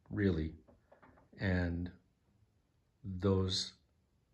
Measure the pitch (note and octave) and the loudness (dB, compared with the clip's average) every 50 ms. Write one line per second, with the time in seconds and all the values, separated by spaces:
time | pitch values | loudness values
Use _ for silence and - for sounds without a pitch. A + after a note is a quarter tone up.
0 | _ - G#2 G#2 G2+ F#2+ E2+ D#2 D#2+ D#2+ - - - - - _ _ _ - - | _ -8 -2 0 2 2 2 2 -2 -4 -6 -12 -18 -20 -20 _ _ _ -20 -20
1 | - - - - - _ - - - F#2+ F#2 F2+ F2 F2 E2+ F2 F2+ F2+ - - | -20 -20 -20 -20 -20 _ -10 -4 -2 0 2 2 0 0 -2 -4 -4 -6 -8 -14
2 | _ _ _ _ _ _ _ _ _ _ _ _ _ _ _ _ _ _ _ _ | _ _ _ _ _ _ _ _ _ _ _ _ _ _ _ _ _ _ _ _
3 | - F#2+ F#2 F2+ G2 G2+ F#2+ F#2+ F#2+ F#2 F#2+ - - - - _ _ _ _ _ | -10 -10 -4 0 2 4 4 4 4 2 0 -2 -4 -6 -10 _ _ _ _ _
4 | _ _ _ _ _ _ | _ _ _ _ _ _